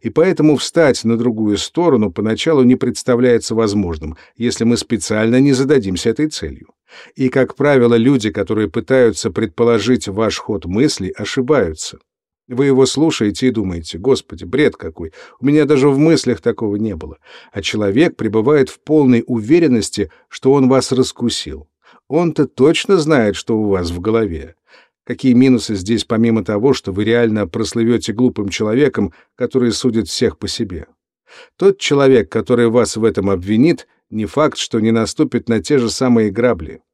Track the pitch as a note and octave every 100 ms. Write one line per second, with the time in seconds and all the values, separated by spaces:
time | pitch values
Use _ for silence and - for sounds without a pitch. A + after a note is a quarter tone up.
0 | A#2+ B2 F3 E3 D#3 C#3 - - D#3 A#2+
1 | A2+ A2+ A#2+ A2 G#2+ G2+ - - E3+ C3
2 | G#2+ F2 G#2+ A2 - D#3 B2 B2+ B2+ B2
3 | - A#2+ B2 A#2 - A2+ A2+ G2+ F2+ D#2+
4 | D2+ D#2 - _ A#2 - A#2 A#2+ - A2
5 | - G#2+ A2+ B2+ C#3 B2+ C3+ C#3+ F#2+ F2+
6 | A#2 A2+ D3+ - D#2 C2 - _ _ -
7 | - - C3 C3+ B2+ - C#3+ C#3 A#2+ A#2
8 | A#2 C#3 G#2+ G#2 G2 G#2+ G#2 - G#2 C3
9 | A#2+ G2+ A#2 F#2+ A2 - A#2 A#2 G2+ B2
10 | - G2 A2 F#2+ - G2+ F2 F#2+ D3+ -
11 | F#2 - G#2+ - B2+ D3 F#2 D#2 - -
12 | _ _ _ _ _ A#2+ C#3 C3 C3 -
13 | D#3+ - G#2+ G2+ B2+ A2+ F#2+ F2 D#2+ F2
14 | A2 C3 - E2+ F2+ B2 D3 - E2+ D#2+
15 | D#2+ - - _ C3 D3+ C#3+ D3 C#3 C#3
16 | D#3 D3+ - A#2 - A2 A2 G#2 A2 F2
17 | D2+ D#2+ _ - - - - G#2+ G#2 G2+
18 | D#3+ - A2 G#2+ A2 D3 C3 - - D#3
19 | C3+ A#2+ B2 A#2+ G#2+ E3+ E3 B2 G2 -
20 | F#2 _ _ - C3 C#3 C3 C3+ B2 B2+
21 | B2+ - A#2+ - - C2+ C#2+ _ _ _
22 | _ D3 F3 D3 C#3 - C3+ D#3+ - G3
23 | D3+ D3+ G#2+ G2 - A2 G#2+ F#2+ E2+ F2
24 | F#2 A2+ A2 E2 D#2 _ _ _ _ _
25 | _ B2+ C3+ B2 C3+ B2 - G#2 F#2 A2+
26 | - A2 A#2 A2+ G2 G#2 A#2 B2+ - F#2+
27 | G#2 A#2 A#2 G#2+ G2 A2+ G#2+ A#2 A2+ A#2
28 | - G#2 B2+ - G2 F2+ G#2+ A#2 C#3+ A#2+
29 | G2 _ _ _ B2 C3 B2 G#2 B2+ A2+
30 | G2+ - A#2 - G2+ - G#2+ F2 - _
31 | _ _ _ - - _ F#3+ F#3+ - C#3
32 | C#3 C3 G2 A2+ G2+ A#2+ A#2 A#2 G#2+ -
33 | A2 G#2 G2 F#2+ F2+ A2 D3+ E3 - _
34 | _ G#2+ G#2 - D3+ - - A#2 A2 A2+
35 | G#2+ - D3 A#2+ - A2+ - D3 A#2 -
36 | C3 A#2+ G#2+ G2 B2 G2+ D#2+ - _